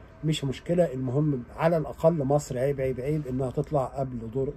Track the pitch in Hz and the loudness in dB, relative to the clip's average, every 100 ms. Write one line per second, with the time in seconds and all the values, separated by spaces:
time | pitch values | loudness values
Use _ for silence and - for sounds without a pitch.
0 | - - 156 151 139 123 - 175 165 131 | -6 -6 -2 0 -2 -4 0 2 2 2
1 | 131 135 151 131 - - 160 165 131 - | 0 2 2 0 -4 0 2 2 0 2
2 | 160 170 131 147 147 123 139 135 131 123 | 4 4 4 2 2 -2 0 0 -2 -2
3 | 131 156 135 127 131 151 143 147 120 131 | -2 -2 -2 -2 -2 -2 0 0 0 -2
4 | 135 123 113 131 131 | -4 -6 -6 -4 -4